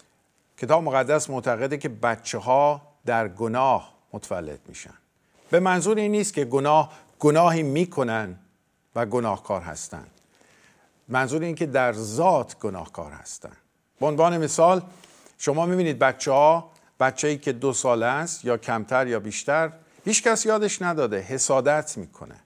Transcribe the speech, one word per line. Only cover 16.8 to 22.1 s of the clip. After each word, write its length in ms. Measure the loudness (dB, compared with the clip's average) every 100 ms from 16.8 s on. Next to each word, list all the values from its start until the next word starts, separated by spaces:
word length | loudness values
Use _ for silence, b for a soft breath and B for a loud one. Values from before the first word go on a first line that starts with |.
| b 0
بچه‌ای 380 | 0 0 -2 -2
که 140 | -4
دو 200 | -2 -2
ساله 340 | 0 0 2 0
است 380 | -2 -4 -6
یا 120 | -4 -2
کمتر 500 | -2 -4 0 0 0
یا 140 | -2
بیشتر، 520 | -6 -6 -2 0 -2 -6 b b
هیچ 180 | -4 0
کس 240 | 2 2 2
یادش 360 | 0 0 -2
نداده، 380 | -2 0 -2 -2
حسادت 800 | -4 -4 0 2 2 0 -2 -10
می‌کنه، 380 | -14